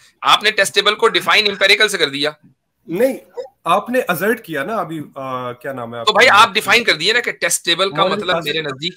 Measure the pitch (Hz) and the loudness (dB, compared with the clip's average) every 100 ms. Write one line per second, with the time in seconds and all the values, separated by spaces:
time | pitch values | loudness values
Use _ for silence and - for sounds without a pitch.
0 | _ _ 135 156 - - 196 202 202 214 | _ _ 2 2 2 0 0 0 0 2
1 | 226 175 165 190 202 196 196 202 214 185 | 2 2 2 2 0 2 2 4 2 0
2 | 147 139 147 151 139 _ _ _ - 175 | -2 -2 -4 -6 _ _ _ _ -8 -2
3 | 262 254 - - 523 _ 165 190 208 247 | 0 -2 -12 -16 -16 _ 0 0 0 -2
4 | - 160 196 233 - 147 139 220 170 160 | -2 -2 -2 -2 -4 -6 -4 -6 -6 -8
5 | 143 139 131 127 123 120 143 131 117 120 | -12 -12 -8 -8 -8 -10 -10 -10 -10 -4
6 | 117 202 247 202 226 190 196 220 202 160 | 0 4 6 6 4 2 0 2 2 0
7 | 175 240 233 - 175 - 175 170 196 196 | 0 -2 -2 -4 -4 -2 -2 0 0 0
8 | 190 208 180 170 151 156 151 135 165 | -2 -2 -2 -2 -2 -4 -6 -8 -10